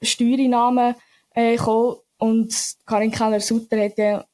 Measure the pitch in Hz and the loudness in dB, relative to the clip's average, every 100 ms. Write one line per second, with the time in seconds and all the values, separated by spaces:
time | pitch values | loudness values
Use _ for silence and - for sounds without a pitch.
0 | 226 - 240 269 262 240 240 247 240 240 | -6 0 0 2 2 2 2 2 0 -2
1 | _ _ _ 240 233 233 233 226 240 233 | _ _ _ -2 0 0 0 2 0 -2
2 | _ _ 226 226 226 - - - - 214 | _ _ 0 0 0 -4 -8 -12 -4 0
3 | 220 220 220 208 202 226 226 220 202 208 | 0 0 0 0 0 -2 -2 -2 -2 0
4 | 208 208 - | 0 -2 -6